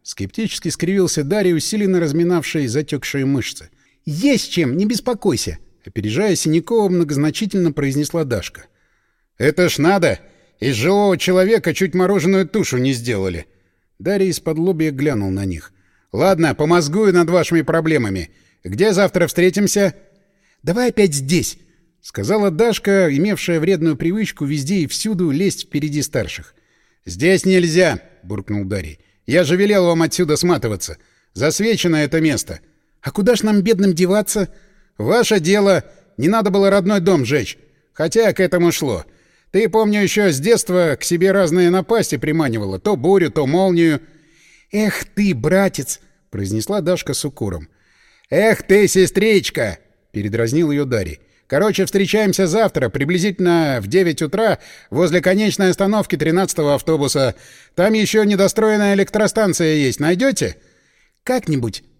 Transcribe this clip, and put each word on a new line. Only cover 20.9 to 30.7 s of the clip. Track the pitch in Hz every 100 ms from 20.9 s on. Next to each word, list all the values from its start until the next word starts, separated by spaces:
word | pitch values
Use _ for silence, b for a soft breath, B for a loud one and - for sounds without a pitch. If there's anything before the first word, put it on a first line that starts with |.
| - 196 143
здесь», — | 135 170 - - _ _ _ _
сказала | - - 104 214 202
Дашка, | 156 233 196 202 196 170
имевшая | 139 208 202 - 165
вредную | 160 175 165 143
привычку | 165 208 208 - 143
везде | 151 135 196
и | 139
всюду | - 220 185 170
лезть | 139 196 -
впереди | - 147 151 147
старших. | 131 123 85 - - _ _ _ _ _
«Здесь | - 87 165 185
нельзя», — | 190 185 170 165 170 98 - _
буркнул | 90 101 - 104 95
Дарий. | 101 78 78 _ _ -
«Я | 160
же | 147 180
велел | 202 202 175
вам | 165
отсюда | 160 - 160 147
сматываться. | 175 147 113